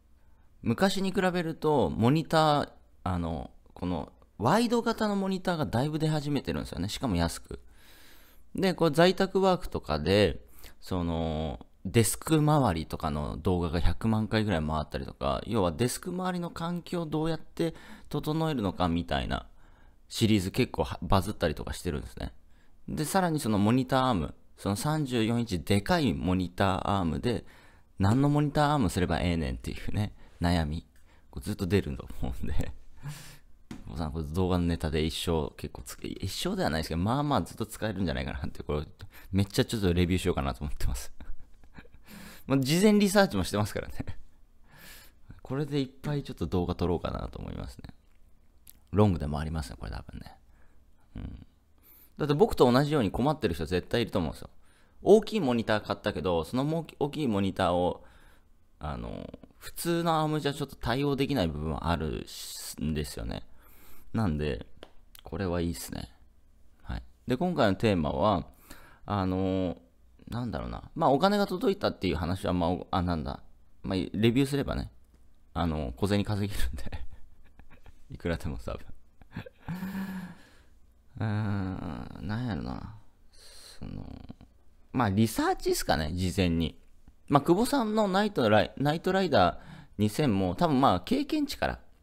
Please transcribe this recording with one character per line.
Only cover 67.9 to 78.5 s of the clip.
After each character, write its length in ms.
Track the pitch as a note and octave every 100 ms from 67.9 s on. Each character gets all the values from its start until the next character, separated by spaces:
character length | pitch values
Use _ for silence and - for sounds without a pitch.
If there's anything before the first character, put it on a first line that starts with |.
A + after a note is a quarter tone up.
ー 40 | F#2+
マ 140 | D2
は、 360 | C2+ G2+ F2+ - - - - - - -
あ 180 | G2+
の、 540 | F#2 F#2 F#2+ F#2+ F2+ - - _ - - -
な 160 | A#2
ん 60 | B2
だ 80 | D2+
ろ 80 | A#1
う 40 |
な。 200 | A1+ -
ま 120 | - D#3+
あ、 20 |
お 80 | F3+
金 200 | F#3+ G#3
が 80 | G3
届 260 | F3+ B3+
い 40 | G3
た 120 | G#2
っ 100 | -
て 100 | F#2
い 40 |
う 40 | E2+
話 300 | E2 F#2 F#2+
は、 60 |
ま 140 | F2+ E2+
あ、 40 |
お-、 160 | F2+ -
あ、 120 | F#2
な 140 | F2 E2+
ん 80 |
だ。 180 | C2+ - - - - -
ま 120 | -
あ、 40 | F#2+ B1+
レ 200 | F#2 A2+
ビ 100 | A#2+
ュ 20 |
ー 20 | C3+
す 100 | C#3+
れ 80 |
ば 100 | -
ね、 160 | - - - - - - - -
あ 120 | - E2+
の、 260 | D#2 C2 A#1+
小 120 | G2
銭 160 | G2+
稼 280 | G2+ G#2 G2+
げ 80 | -
る 100 | -
ん 40 |
で。 80 | - - - - - - - -
<laughs> 640 | - - - - - -
い 80 | -
く 100 | F2
ら 80 | E2
で 120 |
も 100 | -